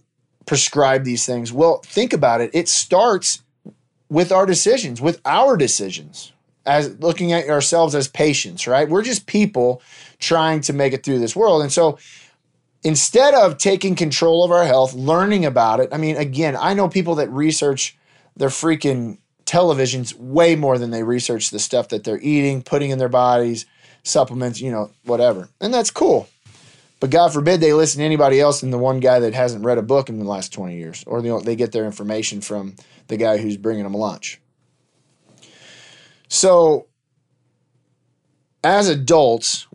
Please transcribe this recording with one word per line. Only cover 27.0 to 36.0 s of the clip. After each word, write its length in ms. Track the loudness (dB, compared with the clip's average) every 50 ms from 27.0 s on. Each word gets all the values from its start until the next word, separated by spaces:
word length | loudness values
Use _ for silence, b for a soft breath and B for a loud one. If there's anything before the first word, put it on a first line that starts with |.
| -4 0
God 240 | 2 4 4 4 2
forbid 260 | 0 0 2 2 4
they 140 | 4 4 4
listen 240 | 4 2 2 0 -2
to 80 | -2
anybody 340 | 0 2 2 2 4 4 4
else 220 | 4 2 2 0 -4
than 80 | -4
the 80 | -4 -2
one 220 | 0 0 0 0
guy 180 | 2 2 4 4
that 160 | 2 0 0
hasn't 320 | 0 -2 -2 -2 -4 -2
read 100 | -2 -2
a 60 | -2 0
book 260 | 0 0 0 0 -2
in 100 | -6 -8
the 60 | -6
last 260 | -6 -6 -8 -8 -10
twenty 280 | -12 -12 -12 -12 -10 -12
years, 260 | -12 -14 -14 -16 -12
or 140 | -8 -6 -6
they, 80 | -4 -4 -4 -4 -4
they 140 | -4 -4
get 160 | -2 -4 -4 -4
their 120 | -4 -6
information 560 | -6 -8 -8 -8 -6 -6 -6 -6 -6 -8 -10
from 360 | -10 -10 -10 -10 -10 -12 -16 b b b b b b -10
the 100 | -6 -2
guy 180 | 0 0 0
who's 220 | 0 -2 -4 -6 -6
bringing 240 | -4 -6 -6 -4 -6
them 100 | -8 -6
lunch. 480 | -6 -6 -6 -6 -8 -12 -16 -16 -16 _ _ _ _ _ _ _ _ _ _ _ _ _ _ _ _ _ _ _ B B B B B B B B B B B B B